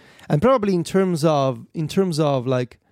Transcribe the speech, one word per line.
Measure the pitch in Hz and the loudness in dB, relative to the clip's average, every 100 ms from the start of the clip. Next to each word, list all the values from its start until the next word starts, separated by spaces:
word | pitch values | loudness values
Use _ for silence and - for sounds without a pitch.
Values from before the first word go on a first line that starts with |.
| - - - | -20 -18 -4
And | 151 | 0
probably | 247 262 202 | 2 2 2
in | 175 | 0
terms | - 190 190 165 | 0 0 0 0
of, | 160 147 135 120 - | 2 2 0 -4 -10
in | - 156 | -8 -4
terms | 190 190 151 | -2 0 0
of, | 151 135 123 | 0 0 -2
like, | 127 123 - _ | -2 -4 -12 _